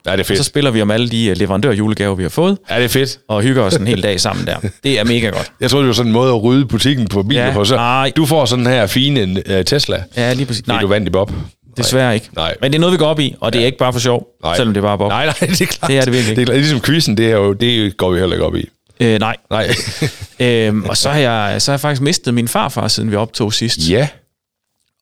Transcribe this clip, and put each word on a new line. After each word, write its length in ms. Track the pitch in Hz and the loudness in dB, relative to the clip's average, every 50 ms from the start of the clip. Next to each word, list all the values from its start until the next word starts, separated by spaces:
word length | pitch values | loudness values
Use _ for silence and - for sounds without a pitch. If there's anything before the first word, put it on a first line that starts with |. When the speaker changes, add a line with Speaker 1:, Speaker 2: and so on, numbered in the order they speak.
| - | -6
Speaker 1:
Ja, 60 | 78 | -2
det 80 | 95 95 | -2 -2
er 40 | 90 | 0
fedt. 160 | - 95 95 | 0 0 0
Speaker 2:
Og 40 | 143 | 0
så 40 | - | 0
spiller 220 | - 143 143 135 | -2 0 0 2
vi 100 | 113 110 | 2 2
om 100 | 104 101 | 2 2
alle 180 | 107 113 120 120 | 2 0 0 0
de, 160 | 117 113 117 | 0 0 0
øh, 120 | 104 92 | 0 0
leverandørjulegaver, 760 | 90 104 92 98 95 104 139 104 98 107 110 107 - 101 101 98 | 0 0 0 0 0 0 0 0 2 0 0 0 0 0 -2 0
vi 80 | 90 92 | -2 -4
har 60 | 80 | -4
fået. 280 | - - 165 190 101 - - - | -2 0 0 0 0 -2 -4 -4
Speaker 1:
Ja, 80 | - | -2
det 60 | 117 123 | 0 0
er 40 | 117 | 0
fedt. 300 | - 131 135 127 - - _ | 0 0 0 -2 -4 -10 _
Speaker 2:
Og 140 | - 107 104 | -4 -2 0
hygger 220 | 104 135 131 131 113 | 2 2 2 2 2
os 100 | 92 170 | 2 0
en 120 | 151 95 | 0 0
hel 160 | 117 117 95 98 | 0 0 0 0
dag 160 | 104 98 90 | -2 0 0
sammen 280 | - 107 98 95 90 | -2 -2 -2 -4 -4
der. 100 | 82 - - - 101 | -4 -6 -4 -6 -8
Speaker 1:
<laughs> 120 | - - - | -8 -4 -2
Speaker 2:
Det 160 | 139 139 107 | -2 0 0
er 40 | 107 | 2
mega 260 | 120 120 120 113 104 | 2 0 0 0 -2
godt. 220 | 92 95 101 - - - | -2 -4 -6 -8 -8 -4
Speaker 1:
Jeg 100 | - 123 | -2 0
troede, 140 | 120 143 139 | 2 2 2
det 40 | |
var 60 | 127 110 | 2 2
sådan 140 | 110 123 | 2 2
en 60 | 117 110 | 2 2
måde 160 | 117 127 131 123 | 2 4 2 2
at 100 | 113 101 | 2 2
rydde 220 | 120 127 139 139 | 4 4 4 2
butikken 420 | 113 - 107 - 131 147 127 113 | 2 0 0 0 0 0 0 -2
på 160 | 95 101 101 98 | -2 0 -2 0
biler 220 | 101 - 120 120 | 0 0 0 0
Speaker 2:
Ja, 80 | 131 139 | 0 0
Speaker 1:
på. 120 | 101 101 | 0 2
Så 100 | 101 131 | 2 2
Speaker 2:
nej. 360 | 117 120 120 127 135 135 139 - | 0 0 0 0 0 0 0 0
Speaker 1:
du 100 | 156 160 | 0 2
får 200 | 135 160 156 135 | 2 2 2 2
sådan 220 | 110 123 127 120 | 2 0 0 0
her 200 | 123 127 127 107 | 2 2 2 0
fine, 560 | 92 - 131 135 143 143 131 101 92 92 95 - | 0 0 0 0 2 2 0 0 0 -2 -4 -2
øh, 200 | - 98 95 90 | -2 0 0 0
Tesla. 380 | - 135 143 139 - 95 87 87 - - | 0 0 0 0 -2 -4 -6 -6 -6 -6
Speaker 2:
Ja, 160 | 123 117 123 127 | -4 -2 -2 0
lige 120 | 127 139 | -2 -2
præcis. 160 | 127 120 107 | -4 -6 -6
Speaker 1:
Fordi 100 | - - | -4 -4
Speaker 2:
Nej. 100 | 120 113 | -2 0
Speaker 1:
du 60 | 104 | 0
vandt 200 | 95 101 107 104 | 0 0 0 0
i 40 | 90 | 0
bob. 200 | 85 92 101 - - - - - _ _ _ - - | 0 0 0 -2 -4 -10 -10 -12 _ _ _ -14 -8
Speaker 2:
Desværre 360 | - 117 - 127 131 131 123 110 | -4 -2 0 0 2 2 2 0
ikke. 160 | 107 - - - | -2 -4 -6 -8
Speaker 1:
Nej. 200 | 82 80 82 - - | -6 -4 -4 -4 -2
Speaker 2:
Men 100 | - 139 | -2 0
det 60 | 139 | 2
er 20 | 156 | 2
noget, 120 | 165 180 185 | 2 2 2
vi 40 | |
går 100 | 165 160 | 2 2
op 120 | 151 160 147 | 0 0 0
i, 160 | 143 127 - - | -2 -4 -4 -4
og 140 | - 120 113 | -4 -2 0
det 60 | 120 | 0
er 20 | |
Speaker 1:
Ja. 40 | 117 | 0
Speaker 2:
ikke 120 | 123 131 | 0 0
bare 160 | - 131 127 123 | 0 0 0 0
for 60 | 127 | 0
sjov, 280 | 117 127 120 120 - _ _ - - | 0 0 0 0 -2 _ _ -8 -4
Speaker 1:
Nej. 120 | 80 85 | -2 0
Speaker 2:
selvom 180 | 90 123 113 101 | 2 2 2 2
det 80 | 101 | 2
er 40 | 98 | 2
bare 120 | 104 101 | 0 0
bob. 120 | 92 101 104 | 0 0 0
Speaker 1:
Nej, 160 | 101 120 143 | 0 0 0
nej, 100 | 156 143 - | -2 -2 -2
<laughs> 80 | 180 165 | -2 0
det 120 | 190 - | 0 0
er 40 | 196 | 0
klart. 240 | - - - - 170 | -2 -4 -4 -2 0
Speaker 2:
Det 80 | 135 | 2
er 40 | 135 127 | 2 2
det 80 | 127 120 | 2 2
virkelig 160 | 127 117 110 | 2 2 2
ikke. 40 | 110 | 2
Speaker 1:
Det 60 | 123 | 0
er 40 | 123 | 2
klart. 120 | 127 120 | 2 2
Ligesom 240 | 135 147 151 151 120 | 2 2 2 0 0
quizzen, 360 | - - 151 165 156 - 107 | 0 0 0 0 2 0 0
det 80 | 101 113 | 2 2
er 100 | 113 113 | 2 2
jo, 180 | 104 101 101 98 | 2 2 2 0
det 440 | 101 120 120 120 113 107 101 95 | 0 0 0 2 2 0 -2 -2
går 140 | - 92 90 | -2 0 0
vi 80 | 90 87 | 2 2
heller 160 | 92 90 87 | 0 0 0
ikke 100 | 85 85 | 0 -2
op 100 | 82 85 | -2 -2
i. 100 | 85 85 - _ _ _ _ _ - | -4 -6 -6 _ _ _ _ _ 0
Speaker 2:
Øh, 180 | 120 117 110 104 | 2 2 2 2
nej. 160 | 110 110 - - _ - | 0 -2 -4 -8 _ -4
Speaker 1:
Nej. 180 | - 110 110 - - - - 113 - - 156 110 - - - - - - | -2 -2 0 -2 -2 -4 -4 -8 -6 -4 -4 -6 -6 -8 -16 -12 -4 -2
Speaker 2:
<laughs> 0 | |
Øhm, 440 | 123 123 120 117 110 107 107 107 95 | 0 2 2 2 2 2 0 -2 -2
og 140 | 101 101 | -2 -2
så 120 | - - 139 | -2 0 0
har 100 | 143 151 | 0 2
jeg, 420 | 139 120 117 110 104 101 104 104 | 0 2 0 0 -2 -2 -2 -2
så 100 | - - | -2 -2
har 20 | 139 | -2
jeg 60 | 135 | -2
faktisk 220 | 135 147 143 127 | -2 -2 -2 0
mistet 320 | 139 147 - - - 131 120 | 0 -2 -2 -2 -2 -2 0
min 140 | 120 117 | 0 0
farfar, 400 | 117 - 202 220 - - 117 104 | 0 0 -2 -2 -2 -2 -4 -2
siden 240 | 107 - - 110 113 | -2 -2 -2 -2 0
vi 40 | 104 | 0
optog 380 | 101 113 117 - - 107 104 104 | -2 -2 -2 -4 -4 -2 -2 -2
sidst. 360 | - 110 117 - 82 80 80 | -2 -2 -2 -2 -2 0 2
Speaker 1:
Ja. 180 | 90 117 147 147 - - _ _ _ _ _ _ _ _ _ _ _ _ _ _ _ _ | 2 2 2 0 -4 -12 _ _ _ _ _ _ _ _ _ _ _ _ _ _ _ _